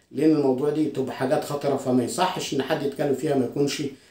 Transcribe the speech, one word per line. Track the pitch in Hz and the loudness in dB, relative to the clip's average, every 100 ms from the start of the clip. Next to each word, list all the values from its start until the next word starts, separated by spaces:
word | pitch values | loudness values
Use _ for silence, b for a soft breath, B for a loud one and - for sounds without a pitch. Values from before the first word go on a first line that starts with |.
| _ | _
لأن | 127 160 | 2 4
الموضوع | 147 135 127 143 | 4 2 2 0
دي | 151 | 0
تبقى | 147 139 127 | -2 -2 -4
حاجات | - 131 151 | -4 0 0
خطرة، | - 143 143 131 | 0 -4 0 0
فما | 131 123 | 2 2
يصحش | 113 - 185 - - | 2 0 0 0 -4
إن | 139 | -2
حد | - 147 | 0 -2
يتكلم | 143 - 143 | -2 -2 0
فيها | 127 151 | 0 2
ما | 135 | 0
يكونش | 120 147 139 - 135 B B | 0 0 -2 -2 -6 B B